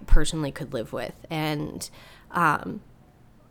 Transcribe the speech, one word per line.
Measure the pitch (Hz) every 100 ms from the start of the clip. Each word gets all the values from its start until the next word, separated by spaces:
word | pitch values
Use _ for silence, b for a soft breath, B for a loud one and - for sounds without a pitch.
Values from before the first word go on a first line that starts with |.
| -
personally | - 147 160 147
could | 135 147
live | 131 110
with. | 131 120 - -
And, | 160 156 151 151 - - b b b b
um, | - 165 147 - 214 - - - _ - - -